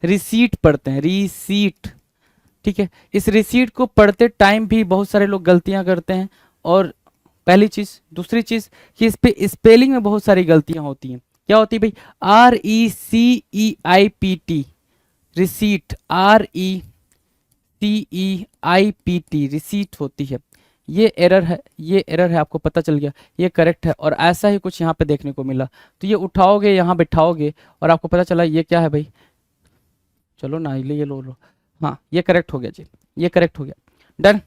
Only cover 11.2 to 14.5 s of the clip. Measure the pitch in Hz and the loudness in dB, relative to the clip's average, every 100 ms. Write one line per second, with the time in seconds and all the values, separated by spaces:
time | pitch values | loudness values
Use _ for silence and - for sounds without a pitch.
11.2 | _ _ _ 208 220 226 220 - - _ | _ _ _ 2 2 0 -4 -6 -20 _
12.2 | 190 214 247 247 - 220 226 - - 226 | 2 6 6 4 0 0 0 -2 -4 0
13.2 | 233 247 - 190 214 - - 180 202 - | 2 0 -4 -4 -4 -4 2 4 4 0
14.2 | 190 185 - | -6 -6 -4